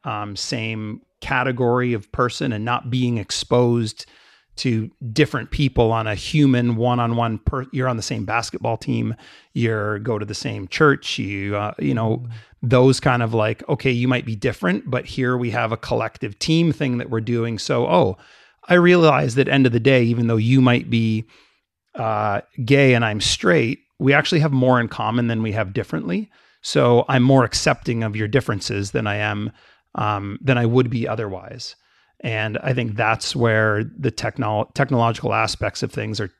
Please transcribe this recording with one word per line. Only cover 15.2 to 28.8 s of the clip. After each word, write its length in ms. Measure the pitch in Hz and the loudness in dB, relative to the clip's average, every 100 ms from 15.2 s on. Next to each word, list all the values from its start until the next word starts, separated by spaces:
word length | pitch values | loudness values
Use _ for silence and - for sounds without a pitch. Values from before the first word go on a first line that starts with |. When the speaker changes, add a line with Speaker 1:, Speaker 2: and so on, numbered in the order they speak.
| 127 127 | -2 -2
Speaker 1:
we 120 | 120 | -2
have 220 | 113 117 | -2 -2
a 60 | 113 | -4
collective 600 | - 120 113 - 113 101 | -4 -4 -4 -6 -12 -8
team 340 | - 160 170 | 0 2 2
thing 260 | 139 139 120 | 0 -2 -4
that 100 | 117 | -4
we're 140 | 117 | -4
doing. 360 | 110 120 117 113 | -2 -2 -2 -6
So, 280 | - 123 131 | -4 -2 2
oh, 320 | 175 110 92 - - _ _ - | 2 2 -2 -14 -20 _ _ 2
I 60 | |
realize 600 | 180 175 180 160 135 143 117 | 4 6 6 6 4 2 0
that 120 | 131 | 2
end 160 | 139 | 4
of 80 | 131 | 4
the 80 | 120 | 4
day, 220 | 117 131 | 4 4
even 220 | 117 120 117 | 4 2 2
though 100 | 113 | 2
you 240 | 110 131 | 4 6
might 300 | 127 123 123 | 6 4 2
be, 340 | 117 113 110 110 _ _ _ _ _ _ | 0 2 -2 -4 _ _ _ _ _ _
uh, 480 | - 113 107 107 101 - - 117 | -6 -4 -2 0 -2 -6 -10 2
gay 280 | 139 135 | 4 6
and 80 | 123 | 4
I'm 200 | 117 107 | 2 -2
straight, 560 | - - 208 170 117 135 _ _ | -4 0 2 4 2 -4 _ _
we 120 | 135 | 4
actually 280 | 143 147 170 | 4 4 0
have 120 | 151 | 2
more 280 | 135 127 123 | 2 4 4
in 80 | 117 | 2
common 400 | - 110 117 117 | -4 -2 0 0
than 140 | 117 | -2
we 100 | 113 | -2
have 200 | 107 101 | -2 -4
differently. 560 | 98 - 160 156 185 214 _ _ _ | -4 -6 -6 -4 -6 -6 _ _ _
So 420 | - 147 127 120 - | -4 2 4 4 4
I'm 140 | 135 | 2
more 220 | 123 139 | 4 4
accepting 580 | 117 - - - - 113 | 4 0 0 -2 -2 -4
of 140 | 113 107 | -4 -4
your 100 | 107 | 0
differences 640 | 107 - 104 - 104 | 0 0 -6 -4 -6